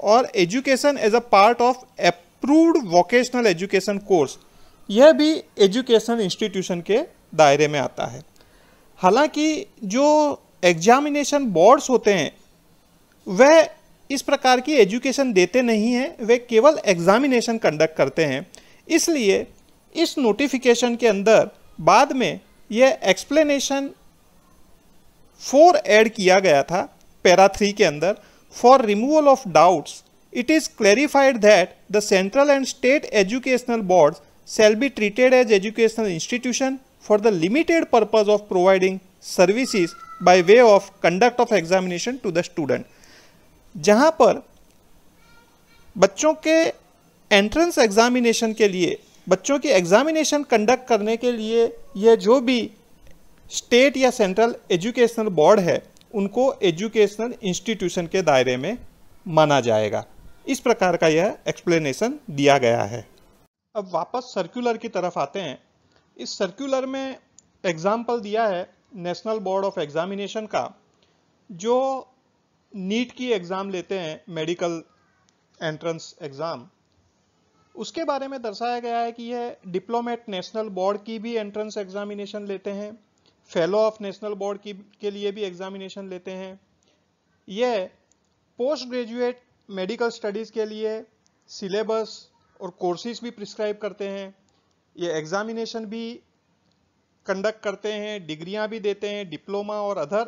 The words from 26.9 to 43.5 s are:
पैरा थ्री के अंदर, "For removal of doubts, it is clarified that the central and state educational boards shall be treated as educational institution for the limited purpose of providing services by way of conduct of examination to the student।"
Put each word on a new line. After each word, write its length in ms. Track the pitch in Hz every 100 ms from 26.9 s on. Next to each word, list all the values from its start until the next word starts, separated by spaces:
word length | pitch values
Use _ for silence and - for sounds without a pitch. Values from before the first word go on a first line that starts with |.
| _ _ _
पैरा 240 | 185 175 196
थ्री 240 | 196 202
के 120 | 202
अंदर, 340 | 185 147 170 226 _ _ _ - 240
"For 140 | 269
removal 480 | 220 202 254 311 285 262
of 120 | 196
doubts, 460 | 160 170 170 143 - _ _ _
it 160 | - 240
is 180 | 311 - -
clarified 600 | 233 254 294 277 269 240
that 260 | 208 202 180 - -
the 100 | 208
central 480 | 208 190 190 269 285
and 160 | 277 247
state 400 | - 254 294 -
educational 680 | 208 190 247 262 247 247 233
boards 320 | 190 180 151 160 _ _ -
shall 260 | - 214 214
be 140 | 277 220
treated 340 | 208 208 254
as 180 | 254 233
educational 580 | 202 208 220 220 220 214
institution 680 | 165 - 247 254 233 262 269 _ _ -
for 100 | 208
the 100 | 220 185
limited 440 | 170 269 330 330 320
purpose 380 | 233 214 220 208
of 120 | 208
providing 580 | 208 190 185 190 185 190 _ _
services 640 | - - 180 220 262 220 165 - - -
by 140 | 180 185
way 160 | 170 233 233
of 200 | 196 - _ 175
conduct 400 | 180 240 247 233
of 80 |
examination 640 | 208 165 185 185 175 - 262 208
to 60 |
the 120 | 165
student।" 400 | 170 - 139 123 - _ _ _ _ _ _